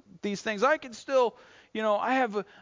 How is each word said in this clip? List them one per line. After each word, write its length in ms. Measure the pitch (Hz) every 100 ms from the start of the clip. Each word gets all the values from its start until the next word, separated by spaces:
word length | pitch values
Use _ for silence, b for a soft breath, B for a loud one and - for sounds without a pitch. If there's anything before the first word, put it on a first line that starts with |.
| - 180
these 220 | 208 202
things. 220 | 226 208
I 140 | 247 311
can 160 | 262
still, 420 | 220 - 269 240 - B B B
you 80 | 220
know, 160 | 220 208
I 180 | 233
have 200 | 262 247
a, 100 | 202 190 B